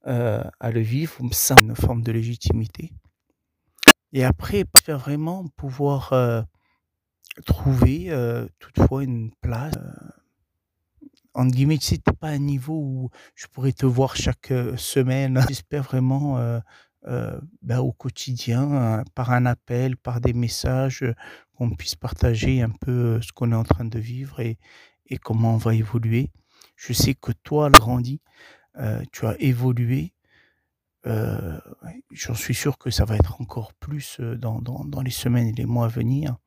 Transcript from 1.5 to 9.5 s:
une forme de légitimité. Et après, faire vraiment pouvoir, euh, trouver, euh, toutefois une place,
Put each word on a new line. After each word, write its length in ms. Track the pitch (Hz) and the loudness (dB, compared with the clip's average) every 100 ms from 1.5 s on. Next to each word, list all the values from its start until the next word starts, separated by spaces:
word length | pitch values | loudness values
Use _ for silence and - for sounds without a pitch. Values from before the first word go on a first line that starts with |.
| 165 | 6
une 140 | 110 117 | 4 0
forme 280 | - 120 | 0 0
de 80 | 117 | -2
légitimité. 800 | 113 113 117 - 117 110 - 165 - _ _ _ _ _ _ _ _ - - _ | -2 -4 -4 -2 -2 -4 -8 -14 -16 _ _ _ _ _ _ _ _ 4 4 _
Et 120 | 135 | 0
après, 420 | 127 - - 202 185 - | 2 2 -2 -2 2 0
faire 160 | - 147 | 0 -6
vraiment 480 | 127 147 156 185 175 - | -2 -2 -2 -6 -8 -10
pouvoir, 560 | 139 127 143 139 - | -10 -2 0 0 2
euh, 300 | 131 123 117 110 _ _ _ _ _ _ _ - - - | 4 4 2 -2 _ _ _ _ _ _ _ -20 -16 -2
trouver, 680 | - 139 131 127 147 180 | 2 2 6 4 4 -2
euh, 360 | 147 120 120 110 _ | 0 0 -2 -6 _
toutefois 440 | - - - 135 | -8 4 4 4
une 280 | 135 117 113 - | 0 -2 -4 -6
place, 320 | 123 | -4